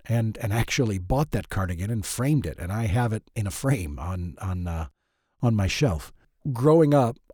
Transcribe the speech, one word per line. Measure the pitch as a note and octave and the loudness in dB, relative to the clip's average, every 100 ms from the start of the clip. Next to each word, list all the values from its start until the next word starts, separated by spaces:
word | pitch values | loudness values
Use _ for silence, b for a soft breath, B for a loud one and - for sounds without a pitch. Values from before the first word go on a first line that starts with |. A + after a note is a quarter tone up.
| - | -2
and, | A#2 A2+ - | 0 0 -2
and | G2+ | -2
actually | A2+ - - A2+ F#2+ | 0 0 0 0 -2
bought | F2+ D3 D#3 | -2 -2 0
that | G2+ - | -2 -4
cardigan | G#2 F2+ E2+ G2 | -4 -4 -4 -4
and | A2+ - | -4 -4
framed | - C#3+ D3+ D#2+ | -2 0 0 0
it. | - | -6
And | E2+ | -6
I | G#2+ A2+ | -2 0
have | G2+ A#2 | 0 0
it | A2 - | -2 -6
in | - G2+ | -6 -6
a | |
frame | - C3+ C3 D#2 C#2+ | -2 0 0 -2 -6
on, | E2 F#2 F2 - | -6 -6 -6 -6
on, | G2 F2+ F2 | -6 -4 -4
uh, | E2 D#2+ - _ _ _ _ | -4 -6 -12 _ _ _ _
on | A#2+ G#2+ | 2 2
my | F#2+ | 0
shelf. | - D3 D#2 - - _ _ D3 | 2 0 0 -8 -20 _ _ -6
Growing | A#2 D3 E3 D3 | 2 6 6 6
up, | C#3+ A#2 - - | 6 4 -2 -16